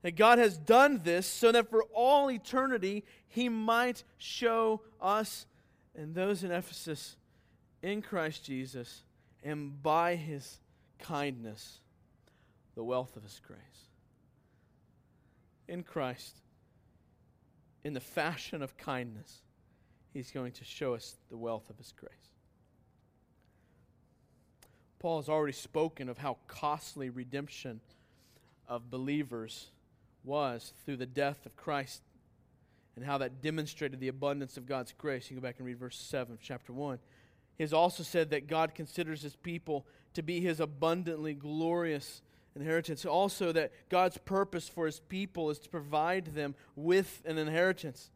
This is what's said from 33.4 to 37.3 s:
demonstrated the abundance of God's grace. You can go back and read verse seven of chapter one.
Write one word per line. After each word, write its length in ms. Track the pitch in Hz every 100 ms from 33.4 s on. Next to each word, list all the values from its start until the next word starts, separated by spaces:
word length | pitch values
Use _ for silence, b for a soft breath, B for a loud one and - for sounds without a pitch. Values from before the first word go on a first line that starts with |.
demonstrated 560 | 151 156 151 - 147 135
the 80 | 131
abundance 500 | 131 143 143 131 -
of 100 | 123
God's 280 | 135 123 -
grace. 280 | 151 131
You 100 | -
can 80 | 131
go 60 | 127
back 80 | 120
and 80 | 127
read 120 | 123
verse 180 | 123 -
seven 360 | - 139 120
of 60 | 117
chapter 320 | - 123 -
one. 280 | 123 143 123 b b b